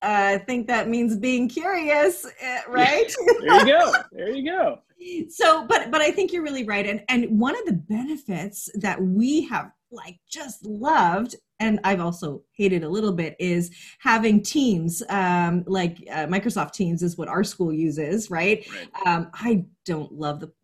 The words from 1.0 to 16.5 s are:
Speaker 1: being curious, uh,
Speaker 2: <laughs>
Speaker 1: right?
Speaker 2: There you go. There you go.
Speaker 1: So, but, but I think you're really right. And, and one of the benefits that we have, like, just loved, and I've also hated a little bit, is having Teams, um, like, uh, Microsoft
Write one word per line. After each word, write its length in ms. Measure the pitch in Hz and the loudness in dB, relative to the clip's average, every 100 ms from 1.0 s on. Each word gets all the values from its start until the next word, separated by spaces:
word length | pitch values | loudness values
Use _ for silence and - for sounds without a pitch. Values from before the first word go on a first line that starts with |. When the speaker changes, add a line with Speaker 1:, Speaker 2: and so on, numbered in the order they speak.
| 233 214 | 0 0
Speaker 1:
being 320 | 247 254 247 | 0 0 0
curious, 760 | - 349 359 311 294 294 349 | -2 -4 -2 0 4 4 2
uh, 340 | - - 254 247 | -8 -10 -8 -6
Speaker 2:
<laughs> 40 | - | -4
Speaker 1:
right? 420 | 247 254 311 453 523 349 466 | 2 4 4 2 2 4 4
Speaker 2:
There 180 | - 277 | 6 6
you 80 | 240 | 8
go. 260 | 285 - - - | 6 6 2 -4
There 180 | - 185 | -8 -6
you 140 | 269 277 | -4 -4
go. 280 | 370 226 98 _ _ 349 349 - | -2 -2 -2 _ _ -12 -10 -10
Speaker 1:
So, 360 | - 330 320 226 | 0 4 4 4
but, 240 | 453 233 | 0 2
but 100 | 311 | 2
I 120 | 302 | 2
think 200 | 311 370 | 2 -2
you're 120 | 349 | -2
really 200 | 302 269 | -4 -4
right. 220 | 220 202 196 | -4 -2 -2
And, 160 | 214 - | -4 0
and 320 | 247 240 214 | 0 2 2
one 180 | 247 480 | 2 0
of 60 | 392 | -2
the 60 | |
benefits 1000 | 175 147 214 262 311 - 175 196 - - | -4 -2 -4 -4 -6 -6 -6 -6 -10 -10
that 280 | 208 196 180 | -6 -4 -2
we 400 | 185 185 247 302 277 | 0 2 2 2 0
have, 240 | 196 190 _ _ | -4 -8 _ _
like, 300 | 233 180 180 _ | -20 -18 -20 _
just 360 | 311 294 - | -14 -12 -14
loved, 720 | 208 208 269 311 175 180 247 - _ _ | -12 -6 0 4 4 2 -4 -8 _ _
and 220 | 220 208 | 0 0
I've 160 | 190 196 | 2 0
also 420 | 170 170 156 139 - | -2 -4 -8 -10 -14
hated 320 | - 208 180 | -2 0 0
a 40 | 156 | -2
little 240 | 196 214 | -2 -2
bit, 220 | 175 160 - | -2 -4 -4
is 300 | 180 175 175 - - - | -2 -2 -2 -8 -20 -6
having 440 | 254 226 226 208 | 2 2 6 4
Teams, 600 | 208 302 262 180 165 170 - | 4 0 2 2 0 -4 -4
um, 560 | 196 180 175 175 175 175 | 0 2 2 2 0 0
like, 320 | 190 175 170 - | 0 0 -4 -8
uh, 160 | 143 151 | -8 -2
Microsoft 460 | 190 233 | -2 -2